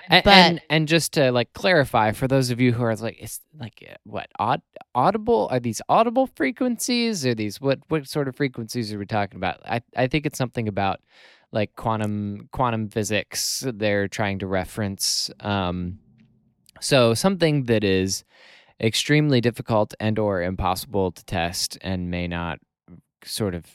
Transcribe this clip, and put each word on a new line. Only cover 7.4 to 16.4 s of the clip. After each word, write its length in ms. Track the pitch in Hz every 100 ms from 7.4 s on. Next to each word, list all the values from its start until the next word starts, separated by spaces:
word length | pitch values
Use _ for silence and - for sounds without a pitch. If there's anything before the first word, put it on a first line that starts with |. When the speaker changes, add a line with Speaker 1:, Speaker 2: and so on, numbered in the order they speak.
| 107 -
Speaker 1:
what, 180 | 135 131 -
what 180 | 156 135
sort 200 | 156 135
of 80 | 127
frequencies 560 | 139 127 110 123 107
are 60 | 104
we 80 | 95
talking 300 | 110 101 -
about?" 240 | 92 -
I, 160 | - 117 - -
I 100 | 127
think 180 | 156 147
it's 120 | -
something 300 | 120 - 107
about, 320 | 98 98 - _ _ - _ _
like, 220 | 110 104 -
quantum, 720 | 120 110 107 104 104 101 123
quantum 360 | - 123 113 107
physics 760 | 113 104 104 - - - - 131
they're 340 | 104 107 101 98
trying 300 | - 104 98
to 60 | 95
reference. 840 | 95 90 - 101 98 - - - -
Um, 580 | 104 101 90 90 90 90 _ _ _ _